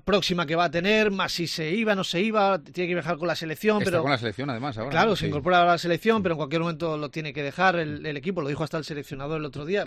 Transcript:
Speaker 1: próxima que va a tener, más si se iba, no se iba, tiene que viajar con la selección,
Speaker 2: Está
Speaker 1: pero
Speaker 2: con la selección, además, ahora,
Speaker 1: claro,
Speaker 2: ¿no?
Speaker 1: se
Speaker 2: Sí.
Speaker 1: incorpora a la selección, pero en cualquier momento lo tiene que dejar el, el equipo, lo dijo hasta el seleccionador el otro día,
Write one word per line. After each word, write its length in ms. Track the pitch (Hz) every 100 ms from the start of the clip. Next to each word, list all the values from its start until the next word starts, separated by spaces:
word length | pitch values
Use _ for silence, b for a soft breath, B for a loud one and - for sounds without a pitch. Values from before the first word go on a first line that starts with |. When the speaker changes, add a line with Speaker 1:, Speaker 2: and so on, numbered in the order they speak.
Speaker 1:
próxima 420 | - 190 - 175 160
que 80 |
va 120 | 165 175
a 40 |
tener, 400 | 165 185 214 214
más 220 | 196 170
si 160 | - 170
se 240 | - 156
iba, 240 | 202 214 196
no 80 |
se 160 | 180 170
iba, 400 | 220 214 196 185
tiene 240 | 131 175 175
que 60 |
viajar 240 | 175 151 165
con 80 | 170
la 80 |
selección, 440 | 156 160 156 214 208
Speaker 2:
Está 120 | 196
Speaker 1:
pero 120 | 170
Speaker 2:
con 100 | 139
la 60 | 131
selección, 320 | 117 104 139
además, 280 | 113 143 110
ahora, 120 | 123
Speaker 1:
claro, 200 | 160 220
Speaker 2:
¿no? 60 | 190
Speaker 1:
se 60 |
Speaker 2:
Sí. 20 | 160
Speaker 1:
incorpora 320 | 147 151 180
a 40 | 175
la 120 | 170
selección, 440 | 170 165 220 220
pero 120 | 185
en 20 | 160
cualquier 240 | 151 160
momento 340 | 170 151 165 151
lo 120 | 147
tiene 220 | 160 156
que 100 | 139
dejar 320 | 143 151 190 170
el, 300 | 151 147 156
el 100 | 143
equipo, 240 | 139 180
lo 80 | 143
dijo 140 | 147
hasta 160 | 156 160
el 60 |
seleccionador 560 | - 147 151 135 143 160
el 60 | 151
otro 180 | 135
día, 200 | 147 202